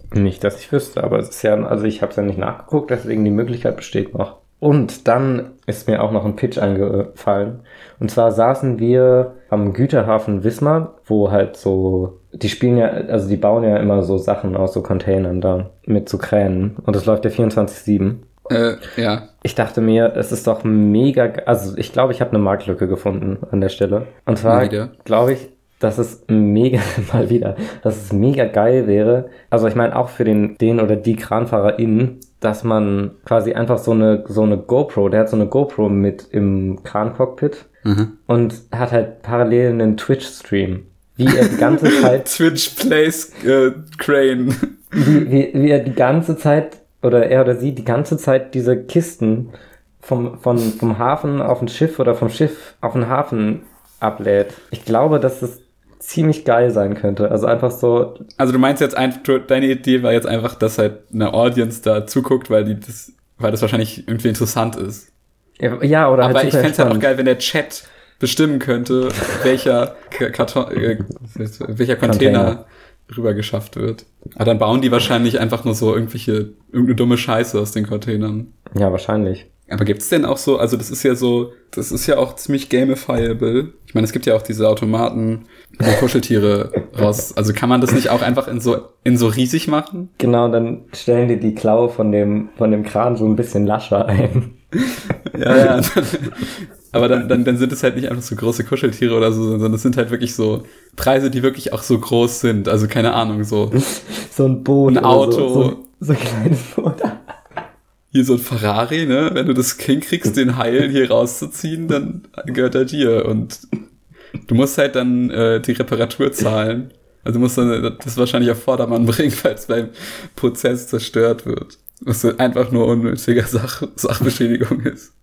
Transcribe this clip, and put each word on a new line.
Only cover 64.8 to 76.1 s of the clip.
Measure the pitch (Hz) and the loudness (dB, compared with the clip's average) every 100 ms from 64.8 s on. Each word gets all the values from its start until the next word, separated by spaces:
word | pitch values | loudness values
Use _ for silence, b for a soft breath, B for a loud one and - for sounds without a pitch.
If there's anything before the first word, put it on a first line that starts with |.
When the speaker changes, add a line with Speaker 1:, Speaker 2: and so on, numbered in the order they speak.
| 101 107 - _ _ _ _ - | -10 -12 -20 _ _ _ _ -6
Speaker 1:
Ja, | 123 123 | -4 -2
ja, | 139 156 143 | 2 4 4
oder | 127 | 4
Speaker 2:
Aber | 123 131 | 4 4
Speaker 1:
halt | 139 | 2
Speaker 2:
ich | |
Speaker 1:
super | 180 | 2
Speaker 2:
fänd's | 156 156 | 2 2
halt | 127 | 2
auch | |
Speaker 1:
entspannt. | 107 | 2
Speaker 2:
geil, | 139 131 | 2 2
wenn | 131 | 0
der | 123 | 0
Chat | - 156 143 - - b b b | -2 -4 -6 -10 -20 b b b
bestimmen | 127 - 156 139 | -2 0 0 0
könnte, | 131 120 123 127 127 - - | -2 -2 0 0 0 -4 -6
Speaker 1:
<laughs> | - | -2
Speaker 2:
welcher | 127 131 135 120 - - - | 0 2 2 0 0 -6 -12
K-, | - 120 | -6 -6
Karton, | - 123 - - | -4 -4 -4 -4
äh, | - 113 107 101 - 113 - | -2 -2 -2 -6 -12 -14 -10
welcher | 107 - - 110 123 117 | -10 -10 -8 -2 0 0
Container | 120 107 131 117 | 2 4 4 4
Speaker 1:
Container. | 117 - - b b b - 117 | 2 -2 -10 b b b -16 -6
Speaker 2:
rübergeschafft | 113 101 104 110 107 - | -4 -2 -4 -6 -8 -6
wird. | 110 - - _ - - | -6 -6 -12 _ -12 -2
Aber | 110 | 0
dann | 110 | 2
bauen | 110 127 | 2 2
die | 127 | 2
wahrscheinlich | 117 - 120 120 110 | 2 2 2 2 0
einfach | 113 113 120 | -2 -2 -2
nur | 110 | 0
so | 110 | 0
irgendwelche, | 110 113 | 0 -2